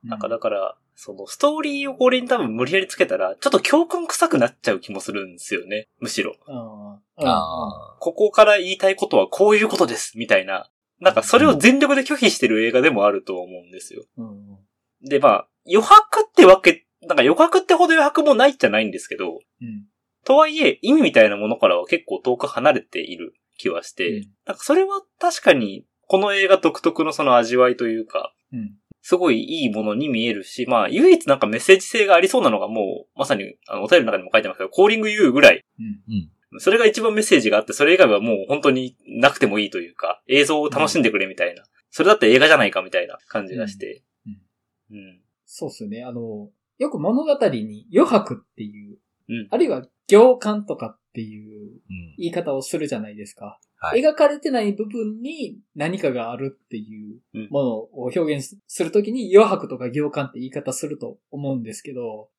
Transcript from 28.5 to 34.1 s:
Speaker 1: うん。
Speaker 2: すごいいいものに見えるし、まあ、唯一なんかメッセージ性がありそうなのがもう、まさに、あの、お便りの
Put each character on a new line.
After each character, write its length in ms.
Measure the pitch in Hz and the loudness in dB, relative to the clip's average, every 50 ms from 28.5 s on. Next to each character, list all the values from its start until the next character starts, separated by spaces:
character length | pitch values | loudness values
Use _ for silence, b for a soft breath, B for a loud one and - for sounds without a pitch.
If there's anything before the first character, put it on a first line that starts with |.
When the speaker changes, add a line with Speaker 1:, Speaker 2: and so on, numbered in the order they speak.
| - | -14
Speaker 1:
う 40 | |
ん。 180 | 120 107 101 104 _ _ _ - _ | -12 -12 -12 -14 _ _ _ -20 _
Speaker 2:
す 160 | _ - - | _ -2 -2
ご 140 | 180 180 165 | 0 2 2
い 120 | 127 110 120 | 0 0 -2
い 220 | - 156 165 147 | -6 -8 -4 -4
い 40 | 120 | -4
も 140 | 104 110 107 | -4 -4 -6
の 100 | 107 104 | -6 -4
に 140 | 113 147 151 | -4 -4 -4
見 180 | 131 110 113 | -4 -4 -2
え 80 | 120 107 | -4 -4
る 100 | 104 95 | -6 -10
し、 220 | - - - 123 | -14 -10 -10 -6
ま 160 | 123 127 117 101 | -2 0 0 0
あ、 60 | - | 0
唯 260 | 123 185 277 370 370 | 0 2 6 6 6
一 120 | 330 - | 4 4
な 100 | - 139 | 0 0
ん 20 | 131 | 0
か 80 | - | 0
メ 120 | - 107 117 | -4 -4 -6
ッ 20 | |
セ 140 | - - 190 | 4 4 4
ー 60 | 190 | 4
ジ 60 | - | 4
性 180 | - - 233 208 | -4 -4 -2 2
が 100 | 196 190 | 4 4
あ 60 | 170 | 4
り 80 | 175 190 | 4 2
そ 120 | - 254 | 0 2
う 20 | 214 | 0
な 80 | 139 | 0
の 80 | 110 101 | 0 -2
が 100 | 98 107 | -6 -6
も 380 | 110 113 104 95 - - - _ _ | -6 -6 -6 -6 -6 -10 -12 _ _
う、 20 | - | -10
ま 60 | 135 | -4
さ 120 | 135 143 | -4 -4
に、 180 | 101 98 98 - _ _ | -6 -6 -12 -14 _ _
あ 100 | - - | -12 -10
の、 80 | - - | -8 -2
お 20 | - | 2
便 120 | 180 170 | 2 2
り 40 | 131 | 2
の 80 | 110 | 2